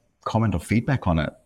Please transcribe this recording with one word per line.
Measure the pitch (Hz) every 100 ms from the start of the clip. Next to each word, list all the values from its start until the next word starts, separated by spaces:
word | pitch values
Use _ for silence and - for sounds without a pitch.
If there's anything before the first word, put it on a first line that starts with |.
| _ _
comment | - 113 110
or | 90
feedback | - 104 117 127 95
on | 80
it. | 73 -